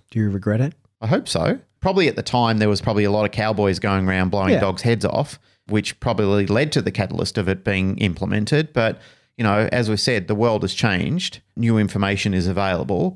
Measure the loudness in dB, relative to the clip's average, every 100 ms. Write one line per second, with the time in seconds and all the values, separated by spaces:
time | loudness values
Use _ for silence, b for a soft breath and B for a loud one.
0 | _ -2 0 0 0 0 0 -4 _ -8
1 | -2 0 0 -2 0 -2 -6 -4 0 2
2 | 2 0 -2 0 2 2 2 2 0 0
3 | 2 2 0 0 -2 2 2 2 0 0
4 | 2 0 0 0 2 2 0 0 0 0
5 | 0 -2 -4 -8 b b -2 -2 -2 -4
6 | -4 0 2 2 2 0 0 0 -2 -2
7 | -4 -2 -4 -2 -2 -2 -2 0 0 0
8 | -2 -2 -4 -2 0 0 0 0 -2 -2
9 | B B B -2 2 2 2 0 0 0
10 | 0 0 0 0 2 2 -2 -2 0 0
11 | -2 -2 -6 -12 _ -2 2 2 2 0
12 | 0 0 0 0 0 0 0 -2 -2 -2
13 | -2